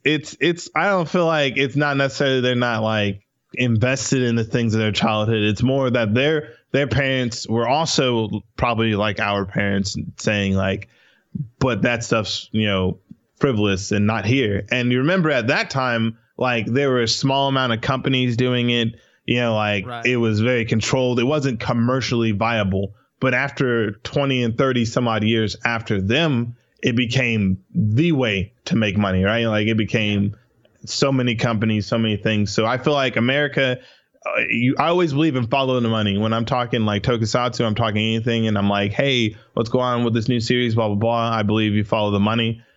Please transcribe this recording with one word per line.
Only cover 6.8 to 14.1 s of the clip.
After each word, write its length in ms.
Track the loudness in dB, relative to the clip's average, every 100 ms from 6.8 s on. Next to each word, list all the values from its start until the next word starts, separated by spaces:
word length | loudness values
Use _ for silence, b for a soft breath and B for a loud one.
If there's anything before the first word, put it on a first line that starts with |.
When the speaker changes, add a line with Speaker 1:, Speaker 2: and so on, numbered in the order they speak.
| 0
Speaker 1:
parents 600 | 0 0 0 -2 -4 -4
were 180 | 0 2
also 760 | 0 0 0 2 0 -2 -4 -8 -2
probably 380 | 0 2 2
like 240 | 2 0 0
our 240 | -2 -2
parents 520 | -2 -2 0 0 -2 -6 -10 -6
saying, 360 | -2 0 2
like, 340 | 2 0 -2 -6 b b b b -10 -8 -2
"But 240 | 0 2
that 220 | 0 0
stuff's, 440 | 0 -2 -2 -6 -4
you 140 | -2 0
know, 320 | 0 0 -4 -12 -20 _ -2
frivolous 500 | 0 2 2 0 -2
and 140 | 0
not 180 | 2